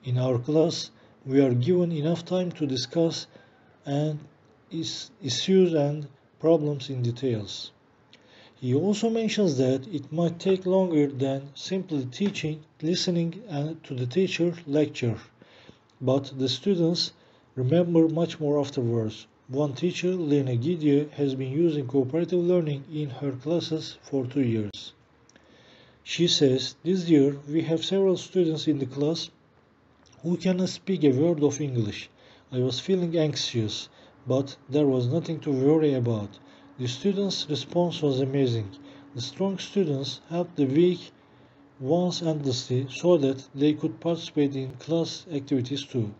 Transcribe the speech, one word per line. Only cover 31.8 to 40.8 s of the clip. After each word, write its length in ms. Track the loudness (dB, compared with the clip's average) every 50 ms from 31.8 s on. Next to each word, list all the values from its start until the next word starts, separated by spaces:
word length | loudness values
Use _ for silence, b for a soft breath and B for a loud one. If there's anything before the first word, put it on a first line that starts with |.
| -2 -2 -4 -8 -12 -16 b b b b b b b b -4
I 80 | -2
was 180 | -2 -2 -2 -4
feeling 400 | -2 0 0 0 0 0 0 0
anxious, 720 | 0 0 0 -2 -6 -4 -2 -2 -2 -2 -4 -8 -12 -14 B B B B B B -4
but 320 | 0 0 0 0 -2 -8 -18 _ -4
there 160 | 0 2 2
was 220 | 4 2 2 2 2
nothing 320 | 0 -2 -2 -2 -6 -6
to 100 | -2 -2
worry 440 | 0 2 4 4 4 4 4 2 2
about. 440 | 2 0 0 -2 -2 -4 -8 -12 -18 B B B B B B B -8
The 80 | -8
students' 580 | -8 -6 -2 0 0 0 0 -2 -2 -4 -6 -4 -4
response 500 | -4 -6 -6 -2 0 0 0 0 0 0
was 200 | 0 0 2 2
amazing. 480 | 0 0 2 2 2 2 2 0 -4 -6 -10 -16 B B B B B B B
The 40 | -10
strong 380 | -10 -10 -4 -2 -2 -2 -2 -4
students 640 | -8 -4 0 0 0 2 0 -2 -4 -6 -10 -12 -12 -6
helped 260 | -4 -4 -4 -4 0
the 120 | 0 0
weak 440 | 2 4 4